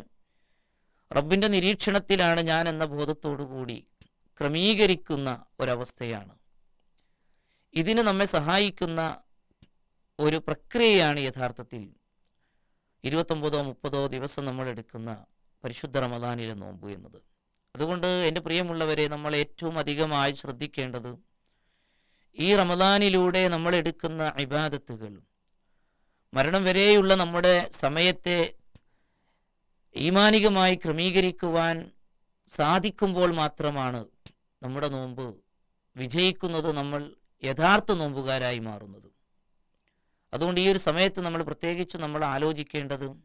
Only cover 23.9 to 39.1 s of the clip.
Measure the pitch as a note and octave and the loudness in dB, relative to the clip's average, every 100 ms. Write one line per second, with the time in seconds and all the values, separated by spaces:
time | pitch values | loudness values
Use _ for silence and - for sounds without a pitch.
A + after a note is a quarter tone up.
23.9 | E3 E3 D#3+ D#3 C#3 C3+ D3 D#3 C#3+ - | -4 -6 -4 -4 -4 -4 -2 -2 -4 -10
24.9 | A2+ G#2+ F#2+ _ _ _ _ _ _ _ | -14 -14 -18 _ _ _ _ _ _ _
25.9 | _ _ _ _ C3 C#3+ F#3+ F#3 F#3 G3+ | _ _ _ _ -2 0 2 2 4 6
26.9 | G#3 G3 F#3+ E3+ F3 F3+ F3+ E3+ - C3+ | 6 6 4 2 2 4 4 2 -4 -2
27.9 | D3+ F3+ F3+ F3+ F3 - - _ - _ | 2 2 2 -2 0 0 -4 _ -20 _
28.9 | _ _ _ _ _ _ _ _ _ _ | _ _ _ _ _ _ _ _ _ _
29.9 | - D3+ F#3+ G#3+ A3 G#3 G3 F#3 F3+ E3 | -4 2 6 6 6 6 6 4 2 -2
30.9 | D#3 F3+ F3+ F#3 - F3 E3 E3 E3 E3+ | -2 2 2 2 0 -2 0 0 -2 -8
31.9 | - _ _ _ _ - - D3+ F3+ F#3+ | -20 _ _ _ _ -12 -2 2 2 0
32.9 | - G3 F3+ F3+ E3+ D3+ - D3 D3 B2+ | -2 -2 2 2 2 -2 -2 -4 -2 -4
33.9 | B2 G#2+ _ - _ _ _ C3 C3+ D3 | -6 -10 _ -20 _ _ _ -10 -4 -4
34.9 | C3+ B2+ B2 B2 G2+ _ _ _ _ _ | -4 -8 -10 -12 -14 _ _ _ _ _
35.9 | B2 B2+ D#3 F#3 F3+ F#3 D#3+ D#3+ D3+ C#3+ | -12 -4 2 2 2 -4 -2 -2 -2 -4
36.9 | C#3+ D3 - _ _ C3+ C3 E3+ G#3 G3+ | -6 -10 -18 _ _ -6 0 4 4 2
37.9 | F#3 D3 C3+ C3 C3 B2 B2 A2+ G#2 G2+ | -2 -2 -4 -2 -2 -2 -4 -8 -12 -16
38.9 | G2+ G2+ | -20 -20